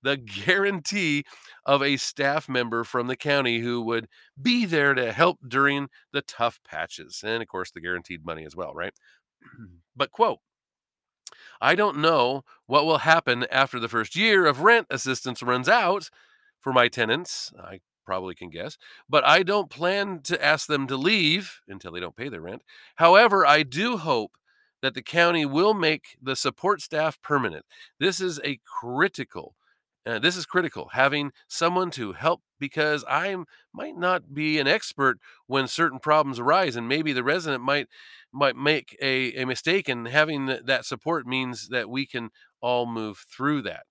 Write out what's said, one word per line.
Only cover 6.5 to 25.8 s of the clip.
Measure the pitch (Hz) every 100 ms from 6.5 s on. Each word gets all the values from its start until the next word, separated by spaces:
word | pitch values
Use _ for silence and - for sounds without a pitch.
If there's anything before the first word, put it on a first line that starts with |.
| - _
patches. | 78 82 - 73 - 104
And, | 113
of | 113
course, | 95 90
the | -
guaranteed | 82 90 - 85 80
money | 80 78
as | 80
well, | 82
right? | 76 90 _ _ _ _ _
<clears throat> | - - 104 87 _ -
But, | 135
quote, | - 220 - _ _ _ _ _ _ _ _ - - - -
"I | 127 180
don't | 208 143
know | 156 160 123 139 - _ _
what | 135 156
will | 156
happen | 151 165 147 123 123
after | 131 135 127
the | 113
first | 113 110 160
year | 220 202 165
of | 131
rent | 185 233 -
assistance | 135 135 127 131 120
runs | 123 123 127
out | 233 190 196 - _ _ _ _ _
for | -
my | 127 120
tenants," | 120 110 127 180 - - -
I | 90 95 _ _ -
probably | 95 92
can | 87 90
guess, | 82 113 - - - _
"but | 151 139
I | 165
don't | 185 208 170
plan | 127 170 196 202 180
to | 135 170
ask | 147 151 -
them | 147 135
to | 135
leave | 151 214 156 170 190 - _
until | 98 92
they | 85
don't | 90 -
pay | 135
their | 101
rent. | 82 104 _ - - -
However, | 165 190 233 202 151
I | 151
do | 147 131 226 233
hope | 156 123 107 _ _ _ _ _
that | 135
the | 131
county | 117 165 170 170 147
will | 139 202
make | 208